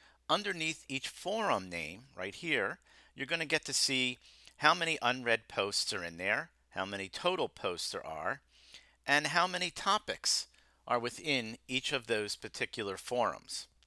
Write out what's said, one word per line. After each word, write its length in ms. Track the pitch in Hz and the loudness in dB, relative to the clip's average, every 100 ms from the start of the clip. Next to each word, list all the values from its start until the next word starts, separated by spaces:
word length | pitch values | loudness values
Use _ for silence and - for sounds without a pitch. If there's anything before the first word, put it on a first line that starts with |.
| - _ - | -20 _ -2
underneath 560 | 175 202 175 156 156 - | 0 0 -2 -4 -4 -6
each 200 | 135 - | -6 -6
forum 640 | - 180 220 196 107 92 | -6 -4 0 2 0 -2
name 320 | 85 76 95 135 - | -6 -6 -10 -14 -8
right 200 | 98 - | -8 -6
here, 420 | 170 127 101 180 _ - - - | 0 2 0 -4 _ -20 -14 -8
you're 100 | 131 | -4
gonna 200 | 165 151 | -2 0
get 200 | 160 - | 0 2
to 80 | |
see 460 | - - 131 127 123 - - - - | 0 2 2 0 -2 -12 -20 -20 4
how 160 | 151 | 6
many 260 | 180 165 156 | 6 2 2
unread 460 | 120 127 117 113 - | 2 2 4 2 2
posts 440 | 117 101 - - | 0 2 0 0
are 100 | 101 | -2
in 140 | 85 85 | -4 -2
there, 320 | 98 123 165 _ _ | 0 0 -2 _ _
how 140 | 101 98 | -6 -4
many 240 | 98 95 | -4 -6
total 400 | - 180 180 120 | -2 0 0 -2
posts 420 | - 98 87 - | -2 -4 -2 -4
there 140 | 95 80 | -6 -6
are, 360 | 78 90 139 _ _ - - - _ - | -4 -2 -4 _ _ -20 -20 -20 _ 2
and 220 | 143 151 | 4 4
how 200 | 170 185 | 2 2
many 240 | 180 175 | 0 -4
topics 760 | - 196 208 - - - - - _ _ _ - | -2 0 2 0 -2 0 0 -2 _ _ _ -2
are 120 | 120 | 0
within 580 | 120 - 156 131 110 - - | 0 -4 0 0 0 -8 -4
each 240 | 127 - | -2 0
of 140 | 135 113 | 0 2
those 300 | 110 104 - | 0 0 -6
particular 640 | 110 - 120 - 101 95 | -8 -6 -6 -4 -4 -4
forums. 680 | - 123 101 - - - - _ | -2 0 0 0 -8 -10 -12 _